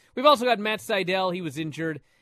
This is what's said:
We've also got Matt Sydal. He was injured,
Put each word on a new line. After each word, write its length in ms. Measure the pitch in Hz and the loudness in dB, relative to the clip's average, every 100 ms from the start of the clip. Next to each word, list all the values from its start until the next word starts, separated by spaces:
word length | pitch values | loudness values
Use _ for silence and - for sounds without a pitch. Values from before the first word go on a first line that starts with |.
| _ | _
We've 120 | - 277 | 2 4
also 180 | 277 | 4
got 160 | 247 226 | 4 0
Matt 220 | 214 214 | 0 -4
Sydal. 520 | - 208 180 190 185 | -2 -2 0 0 0
He 80 | 180 | -2
was 160 | 170 135 | -6 -6
injured, 440 | 160 147 165 151 _ _ | -8 -6 -6 -6 _ _